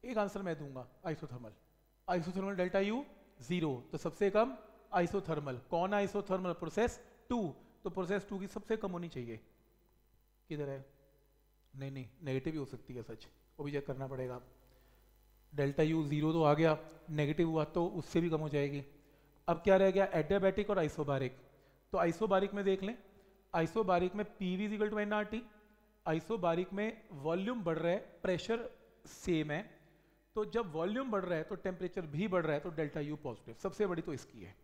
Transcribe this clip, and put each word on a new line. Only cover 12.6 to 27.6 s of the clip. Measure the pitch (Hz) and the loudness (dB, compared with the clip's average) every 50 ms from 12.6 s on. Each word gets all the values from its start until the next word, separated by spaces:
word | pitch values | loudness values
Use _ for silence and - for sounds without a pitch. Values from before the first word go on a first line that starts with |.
| 135 | -6
सकती | 127 - 113 - - 123 | -6 -8 -14 -12 -12 -10
है | 123 107 | -10 -10
सच, | - 113 - - - _ _ _ _ _ - | -10 -12 -14 -14 -20 _ _ _ _ _ -8
वो | 147 | -6
भी | 143 | -4
check | 143 143 143 | -4 -4 -4
करना | - 131 131 135 | -4 -6 -6 -6
पड़ेगा। | 131 135 127 127 123 127 123 - - - - - - - - - _ - _ _ _ _ _ _ _ _ _ _ _ - | -6 -4 -4 -4 -6 -6 -8 -12 -16 -20 -20 -20 -20 -20 -20 -20 _ -20 _ _ _ _ _ _ _ _ _ _ _ 0
Delta | 147 143 139 139 - 156 | 0 2 2 4 2 2
U | 156 160 165 156 | 4 4 2 2
zero | 143 151 147 151 156 160 | 2 2 2 4 4 4
तो | 165 160 | 6 6
आ | 147 147 | 6 6
गया, | 147 160 160 156 156 - - - - - - | 6 6 4 4 2 -2 -14 -18 -20 -12 -6
Negative | 151 147 147 143 156 - 170 165 | 0 0 2 2 4 2 2 2
हुआ | 160 160 151 - - | 4 0 0 0 0
तो | 175 170 185 214 | 0 0 0 0
उससे | 175 139 - - 160 | -4 -6 0 2 2
भी | 170 175 | 2 4
कम | 160 151 | 2 0
हो | 156 151 | 0 0
जाएगी। | 135 143 143 143 143 143 135 - - - - _ _ _ _ - _ - _ | 0 0 0 0 -2 -6 -8 -10 -18 -20 -20 _ _ _ _ -20 _ -8 _
अब | - 170 165 - | 0 0 2 6
क्या | 208 190 | 6 8
रह | 190 190 190 | 8 8 6
गया? | 185 196 196 190 - | 6 4 2 4 2
adiabatic | 165 151 151 196 202 185 196 190 202 202 - | 0 2 4 2 4 4 4 4 2 0 2
और | 208 190 160 | 2 2 2
isobaric। | 147 - - 151 139 139 135 135 123 123 - - - - - _ _ _ _ _ _ - | 0 0 -2 -2 0 0 0 0 -2 -6 -10 -20 -20 -20 -20 _ _ _ _ _ _ 2
तो | 185 | 4
isobaric | 170 170 165 - 214 196 196 190 196 196 196 | 4 4 4 2 2 4 4 4 4 2 -2
में | 202 196 | 0 2
देख | 196 190 190 190 | 2 2 2 0
लें, | 202 240 247 - - - - - - - _ _ _ - | -6 -6 -8 -14 -20 -20 -20 -20 -20 -20 _ _ _ 0
isobaric | 170 165 160 - 220 220 185 185 175 180 185 185 | 0 0 2 0 0 2 4 4 4 4 2 0
में | 208 208 202 - | -2 -6 -6 -6
पीवी | - 190 180 180 185 208 | -4 -2 -2 0 0 -2
is | 208 214 | -2 0
equal | 208 214 214 214 | 0 0 0 0
to | 214 | -2
एनआरटी। | 208 208 208 208 208 208 214 226 254 - - - - - - _ _ _ _ _ _ | -2 0 0 -2 -2 -2 -6 -8 -8 -10 -20 -20 -20 -20 -20 _ _ _ _ _ _
isobaric | - 160 165 165 - 226 214 175 170 165 175 185 185 196 | 0 0 0 0 -2 -4 0 2 2 2 2 0 -2 -2
में | 196 208 220 226 - - - - 139 135 | -4 -4 -4 -4 -8 -16 -16 -14 -6 -2
volume | 156 165 180 190 214 254 240 | -2 -2 0 0 -2 -4 -2